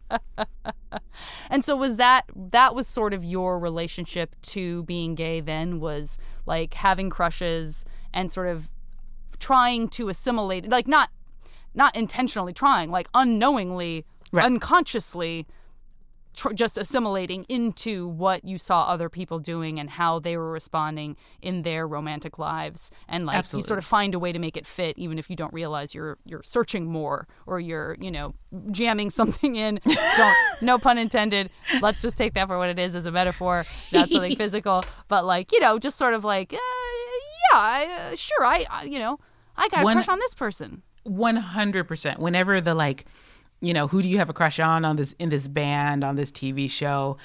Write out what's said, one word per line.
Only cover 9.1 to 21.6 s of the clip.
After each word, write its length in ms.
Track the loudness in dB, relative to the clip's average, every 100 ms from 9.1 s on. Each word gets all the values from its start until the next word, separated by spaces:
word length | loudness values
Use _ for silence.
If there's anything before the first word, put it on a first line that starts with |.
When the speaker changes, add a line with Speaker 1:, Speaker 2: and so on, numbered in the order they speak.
| -12 -12 -6
Speaker 1:
trying 500 | 4 6 6 4 -2
to 200 | -4 -4
assimilate, 600 | -2 0 0 0 -4 2
like, 180 | 2 6
not, 240 | 4 4 -2 -18 -18 -18 -18 -6
not 200 | 4 4 4
intentionally 560 | -2 0 -2 -2 -6
trying, 380 | 2 4 4 2
like, 180 | -2 2
unknowingly, 920 | 4 4 4 4 4 0 -4 -4 -6 -10 -18 -2
Speaker 2:
Right. 120 | 4 4
Speaker 1:
unconsciously 1000 | 2 4 4 4 -2 -4 -4 -6 -6 -10 -16 -20 -20 -20 -20 -20 -20 -20 -6
tr-, 160 | -2
just 260 | 0 0 0
assimilating 640 | -2 0 0 -2 -4 -6 -4
into 580 | -2 -2 -2 -4 -4 -6
what 380 | -2 0 0
you 140 | -4 -6
saw 240 | 2 2
other 240 | 2 0 -4
people 320 | -6 -8 -6
doing 400 | -6 -4 -4 -6
and 100 | -8
how 300 | 0 0 2
they 160 | -2 -4
were 160 | -4
responding 640 | -8 -4 -2 -2 -4 -10 -12 -18 -12
in 200 | -6 -4